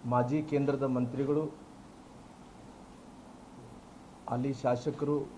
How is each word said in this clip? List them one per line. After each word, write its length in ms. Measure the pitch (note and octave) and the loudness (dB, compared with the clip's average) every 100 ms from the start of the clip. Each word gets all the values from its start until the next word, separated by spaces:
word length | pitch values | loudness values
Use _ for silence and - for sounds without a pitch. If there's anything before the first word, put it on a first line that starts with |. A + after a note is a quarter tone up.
ಮಾಜಿ 380 | A#2+ B2 B2 D#3 | 6 4 6 2
ಕೇಂದ್ರದ 400 | D3+ C#3+ C#3 C#3 | 2 4 4 4
ಮಂತ್ರಿಗಳು, 720 | C3 B2+ B2 C3 C#3 D3 D#3 - - - - - - - - - - - - - - - - - - - - - - - - - - - - | 4 4 2 2 4 4 2 -6 -18 -18 -18 -20 -18 -18 -18 -20 -20 -18 -18 -18 -18 -18 -18 -18 -18 -18 -18 -18 -16 -18 -18 -20 -20 -14 -4
ಅಲ್ಲಿ 240 | B2 C3+ | -2 0
ಶಾಸಕರು 760 | C3 B2+ B2 D#3 D3 C#3+ D3 - | 0 2 2 0 -2 0 0 -2